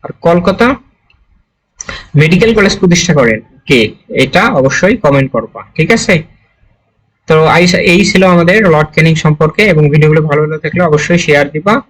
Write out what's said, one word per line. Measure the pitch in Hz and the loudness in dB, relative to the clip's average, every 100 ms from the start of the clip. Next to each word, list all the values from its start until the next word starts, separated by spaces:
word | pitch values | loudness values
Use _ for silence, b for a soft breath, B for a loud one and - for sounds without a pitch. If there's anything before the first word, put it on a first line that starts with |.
আর | - - | -10 -4
কলকাতা | 165 175 180 190 233 269 _ _ _ _ _ _ _ _ _ _ B B B 143 | 0 0 0 -2 -2 -2 _ _ _ _ _ _ _ _ _ _ B B B 0
মেডিকেল | 156 175 226 | 2 2 2
কলেজ | 220 196 - | 2 0 0
প্রতিষ্ঠা | 185 175 - | 0 0 0
করেন | 147 120 110 - _ - | 0 0 -2 -8 _ -2
কে? | 131 107 - _ | 0 0 -6 _
এটা | 139 131 175 226 | -4 -2 0 0
অবশ্যই | 165 135 - 185 240 | 0 -2 0 -2 0
কমেন্ট | 147 139 135 | 0 0 0
করবা, | 117 110 107 - - | -4 -8 -16 -16 -6
ঠিক | 160 | -2
আছে? | 226 - 170 - _ _ _ _ _ _ _ _ _ - | 0 0 -2 -2 _ _ _ _ _ _ _ _ _ -2
তো | 156 160 | 0 2
আই-, | 151 175 175 | 2 2 0
এই | - 175 202 | 0 0 0
ছিল | - | 2
আমাদের | 185 175 170 202 196 | 2 2 2 2 2
লর্ড | 151 151 | 2 0
ক্যানিং | - 160 160 | 0 0 0
সম্পর্কে, | 160 151 156 - | 0 0 -2 0
এবং | 214 156 147 | 0 2 2
ভিডিওগুলো | 151 151 156 | 2 2 2
ভালো | 156 147 | 0 -2
লাগলে | 151 156 | -2 -6
থাকলে | 151 175 | -6 -2
অবশ্যই | 175 151 151 175 | 0 0 0 -2
শেয়ার | - 147 143 | 0 0 0
দিবা | 151 190 240 - | -4 -2 -2 -4